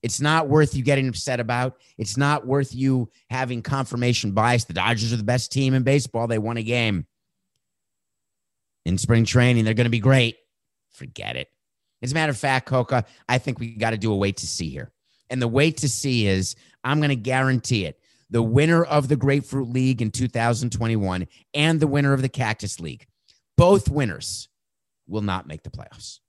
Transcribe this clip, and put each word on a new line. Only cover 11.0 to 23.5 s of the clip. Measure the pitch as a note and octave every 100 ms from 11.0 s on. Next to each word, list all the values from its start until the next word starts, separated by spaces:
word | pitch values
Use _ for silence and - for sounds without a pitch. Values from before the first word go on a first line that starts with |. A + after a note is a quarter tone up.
| C2+ - G1+ B1+
it. | - _ _ _ _ _
As | B2
a |
matter | D#3 D#3
of | A#2+
fact, | C#3 C3 -
Coca, | C3 A#2 B2 - _ -
I | B2
think | - A#2+
we | A#2 A2
gotta | A2+ A2
do | A2
a | G2+
wait | G2+ G2
to | F2+
see | - E2
here. | C#2 - _ _ _ _
And | B2+
the | A#2
wait | B2 D#3+ D#3
to | C#3+
see | - C3+ A#2+ G2+
is, | F#2+ F#2 - _ _
I'm | B2+ D3+
gonna | D3
guarantee | C3 A2+ C3 C3 C3 - A#2 E2
it, | - _ _ _
the | A#2
winner | A2+ B2+ D#3 E3
of | E3+ D3+ C3
the | C#3+
Grapefruit | C3+ C#3+ - C#3 A#2+
League | B2+ C3 B2+
in | A2
two | - B2+
thousand | A#2 A#2 A2+ B2
twenty-one | - A#2 A2+ F#2+ F#2 F2 _ _
and | D3 D#3 D#3+
the | D3
winner | C#3+ C#3+
of | C#3
the | C3
Cactus | - A2+ G#2+ G2 -
League, | E2 A#1+ _ _ _ _ _